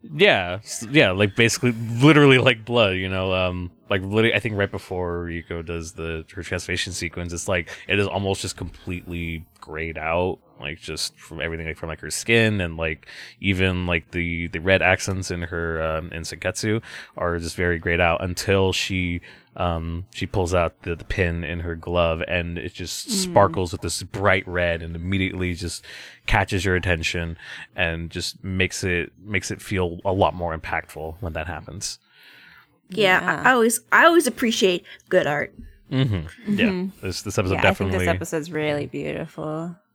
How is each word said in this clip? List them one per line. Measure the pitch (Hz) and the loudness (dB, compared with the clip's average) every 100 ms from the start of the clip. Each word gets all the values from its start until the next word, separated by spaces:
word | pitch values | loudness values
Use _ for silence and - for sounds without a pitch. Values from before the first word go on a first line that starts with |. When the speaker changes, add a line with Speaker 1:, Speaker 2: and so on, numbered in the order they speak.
| - | -10
Speaker 1:
Yeah, | 147 196 123 90 90 | 2 4 4 2 -4
s-, | - - 110 | -8 -12 2
yeah, | 143 113 | 6 6
like, | 92 104 - | 6 2 4
basically, | 117 - 123 | 2 4 0
literally | 117 113 117 139 151 143 131 | 0 -4 6 8 10 10 8
like | 120 120 107 | 6 2 0
blood, | 120 104 92 | 4 4 4
you | 95 | -2
know, | 95 95 | 0 0
um, | 92 92 90 87 _ _ | 2 0 -2 -8 _ _
like, | 101 | -2
literally, | 95 107 113 104 | 0 2 4 2
I | |
think | 117 104 | -2 0
right | 98 | -2
before | 98 - 92 90 87 | -2 -6 -4 -4 -4
Ryuko | 85 85 82 85 82 | -4 -6 -6 -8 -6
does | 85 82 | -6 -8
the, | - 82 82 80 - | -8 -6 -6 -8 -12
her | |
transformation | 82 90 - 90 - | -6 -6 -2 -4 -2
sequence, | 87 87 - 87 | -4 -6 -6 -6
it's | 85 - | -6 -2
like, | 92 82 - - | -2 -2 -12 -2
it | 101 | 0
is | 101 | 2
almost | 95 98 98 | 0 0 -2
just | 95 - | -4 -8
completely | 87 - - 90 87 87 85 80 80 _ | -12 -12 -10 -10 -8 -6 -6 -6 -10 _
grayed | - 78 82 78 | -12 -8 -8 -6
out, | 78 85 92 - _ _ | -2 0 0 -2 _ _
like, | 64 80 | -12 -10
just | - 78 - _ | -10 -6 -6 _
from | - 78 | -14 -6
everything, | 80 82 80 | -4 -4 -6
like, | 78 | -8
from, | 82 | -8
like, | 78 | -10
her | 76 | -8
skin | - - 117 113 104 | -8 2 4 4 2
and, | 87 80 | -2 -4
like, | 82 78 - - - - | -4 -4 -10 -20 -20 -6
even, | 98 92 95 90 90 | -2 2 2 2 0
like, | 85 - | -2 -2
the, | 90 85 85 85 | -4 -2 -4 -6
the | 82 | -4
red | 87 95 | 2 4
accents | 82 95 - 95 92 | 6 2 0 -4 -4
in | 87 | -6
her, | 85 85 85 82 | -4 -4 -2 -2
um, | 80 80 85 | -2 -2 -6
in | 82 | -10
Senketsu | 80 80 90 - 113 110 - - - - | -10 -6 -6 -2 -2 -2 -4 -16 -14 -4
are | 87 85 | -2 -2
just | 85 - | -4 -2
very | 87 85 | 0 0
grayed | 85 85 | 0 2
out | 87 82 | 4 2
until | 90 87 - 98 95 | -2 -4 2 4 4
she, | 90 - 95 90 85 - - _ - | 0 -2 -2 -2 -4 -8 -20 _ -4
um, | 87 82 82 85 92 | -2 -2 -4 -6 -8
she | - 98 | -8 -4
pulls | 104 87 90 | -2 2 2
out | 82 _ | 0 _
the, | - 85 | -8 -8
the | |
pin | - - 90 85 | -6 0 0 0
in | 78 87 | -6 -6
her | 87 82 | -6 -8
glove | 85 87 85 82 - | -2 2 2 2 -2
and | 90 85 85 | -2 -2 -6
it | - | -8
just | - 85 - - | -10 -8 -8 -4
Speaker 2:
Mm. | |
Speaker 1:
sparkles | 208 185 170 98 82 90 | -4 2 4 4 4 -4
with | - | -4
this | 87 - | -6 -6
bright | 92 104 98 95 92 | -6 0 2 2 0
red | 90 87 85 | -2 0 0
and | 82 85 | -4 -8
immediately | 87 98 92 92 90 | -2 0 0 -2 -4
just | 85 87 - - - - - - | -2 -6 -8 -14 -18 -18 -12 2
catches | 107 95 98 92 | 2 2 0 2
your | 90 | 2
attention | 92 85 82 87 85 82 - - - - | 2 0 0 -4 -6 -10 -14 -16 -14 -4
and | 87 82 82 | -2 -2 -6
just | 87 - - | -6 -8 -8
makes | 95 92 92 - | -6 0 0 0
it, | 95 87 82 _ | -2 0 -2 _
makes | 95 101 - | -6 -6 -4
it | - | -10
feel | - 95 90 87 | -4 -2 -2 -2
a | 98 | -2
lot | 95 87 | 2 2
more | 87 87 80 | 0 -4 -6
impactful | - 82 - - 78 82 | -4 -6 -6 -10 -10 -8
when | 87 | -8
that | 80 78 | -6 -8
happens. | 78 - 85 - - _ _ - - - - _ _ _ | -10 -12 -10 -10 -10 _ _ -20 -20 -20 -20 _ _ _
Speaker 3:
Yeah, | 185 196 185 | 0 4 4
Speaker 2:
Yeah. | - - 247 | 2 2 4
Speaker 3:
I, | |
I | |
always, | 254 226 233 _ | 4 4 2 _
I | 208 311 | 6 8
always | 339 247 | 6 4
appreciate | - 240 226 185 180 - - _ | 0 -2 2 2 2 -6 -20 _
good | 180 147 | 2 2
art. | 147 - - - - _ | -2 -4 -10 -20 -20 _
Speaker 1:
Mm-hmm. | 135 135 101 78 - 214 202 | 0 2 0 -4 -10 -2 2
Yeah, | 220 | 2
Speaker 2:
Mm-hmm. | 185 190 - 95 | 2 -4 -6 -6
Speaker 1:
this, | 90 | -6
this | 107 107 | -4 -2
episode | 92 95 | 0 4
Speaker 2:
Yeah, | |
Speaker 1:
definitely | 113 98 95 92 | 4 4 0 2
Speaker 2:
I | |
think | 92 | 2
this | 123 | 0
episode's | 165 165 151 | -2 -4 -4
really | 156 151 147 143 | -4 -2 -2 -4
beautiful. | 143 147 - 160 - 156 156 165 175 _ | -6 -6 -6 -8 -8 -8 -6 -8 -12 _